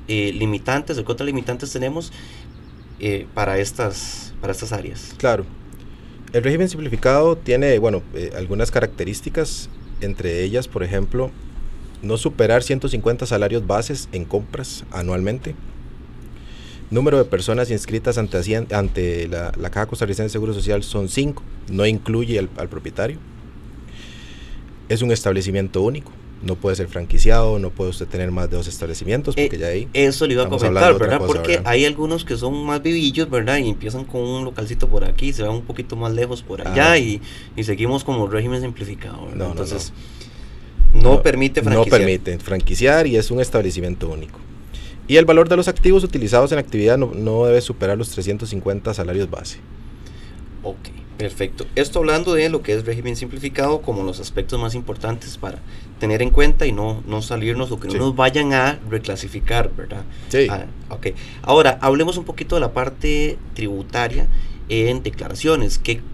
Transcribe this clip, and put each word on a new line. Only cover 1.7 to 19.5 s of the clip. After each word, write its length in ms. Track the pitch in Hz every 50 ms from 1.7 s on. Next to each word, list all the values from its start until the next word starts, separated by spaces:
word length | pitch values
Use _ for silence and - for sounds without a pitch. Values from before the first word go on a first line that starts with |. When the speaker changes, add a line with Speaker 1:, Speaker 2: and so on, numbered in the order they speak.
Speaker 1:
tenemos, 400 | - 127 131 131 147 165 165 - - - - - - - - - - - - - - - - - - -
eh, 280 | 101 104 101 98 - - -
para 240 | 107 101 98 95 98
estas, 760 | 101 - - - 117 101 98 - - - - - - - - -
para 100 | - 98
estas 200 | 95 - 110 110 110
áreas? 400 | 101 80 - - - - - - -
Speaker 2:
Claro. 260 | 131 127 113 - 123 - - - - - - - - - - - - - - - - - -
El 100 | 120 117
régimen 260 | 135 151 165 185 180
simplificado 680 | 180 156 156 135 113 113 - 127 135 147 156 170 165 160
tiene, 400 | - 120 123 131 143 143 123 104
bueno, 240 | 110 113 101 90 - - -
eh, 160 | 82 87 80 -
algunas 360 | 87 95 87 101 107 120 -
características, 1000 | - 127 110 107 - - 87 92 104 - - - - 165 156 - - - - - - - - - - -
entre 400 | 101 101 98 - - 87 85 87 92
ellas, 240 | 98 110 123 131 -
por 140 | - 101
ejemplo, 480 | 90 90 98 98 95 - 120 123 131 131 - - - - - - - - - - - - - -
no 140 | - 104 113
superar 480 | 113 - - 127 - 113 107 117 123 120
ciento 240 | - 135 127 - 123
cincuenta 380 | 123 113 107 113 123 135 135
salarios 420 | 110 113 101 104 101 110 117 104 107
bases 400 | 101 107 117 - 143 - - - -
en 100 | 92 85
compras 600 | - - 107 107 - - - 131 - - - - -
anualmente. 640 | - 92 90 87 90 92 92 104 117 127 - 156 147 - - - - - - - - - - - - - - - - - - - - - - - - - - -
Número 260 | - - 135 151 143 135
de 80 | 120
personas 440 | - 101 92 90 113 110 123 123 117
inscritas 460 | 113 101 - - 107 110 113 127 110 113
ante 200 | 110 92 - 90
Hacien-, 340 | 90 101 110 113 113 110 104
ante 540 | 104 101 95 - 98 90 87 85 85 85 85
la, 240 | 85 85 87 87